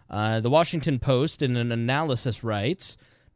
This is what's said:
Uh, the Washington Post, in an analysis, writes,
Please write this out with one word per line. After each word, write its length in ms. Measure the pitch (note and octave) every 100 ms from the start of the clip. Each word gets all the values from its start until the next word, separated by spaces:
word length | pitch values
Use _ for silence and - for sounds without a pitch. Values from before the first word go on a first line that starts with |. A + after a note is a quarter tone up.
| -
Uh, 300 | G#2 G#2+ A2+
the 100 | A2+
Washington 480 | D3+ E3+ E3 D#3+ C3
Post, 420 | - B2+ D#3+ -
in 140 | C#3 B2
an 160 | A#2+
analysis, 720 | A#2 A#2 C#3 D#3+ B2 - G#2+
writes, 520 | A2+ G#2 A2 F#3 - - _ _ _